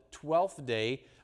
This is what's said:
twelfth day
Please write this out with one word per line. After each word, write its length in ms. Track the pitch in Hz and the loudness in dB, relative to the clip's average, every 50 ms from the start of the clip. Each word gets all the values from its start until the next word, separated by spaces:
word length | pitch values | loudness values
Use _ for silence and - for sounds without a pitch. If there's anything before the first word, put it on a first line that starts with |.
| - _ | -14 _
twelfth 540 | - - - 147 160 165 180 196 - - 143 | -20 -12 -4 0 2 2 2 2 -2 -6 -4
day 360 | 123 117 110 110 113 131 131 - - - - | -2 0 0 2 0 -2 -2 -6 -12 -20 -12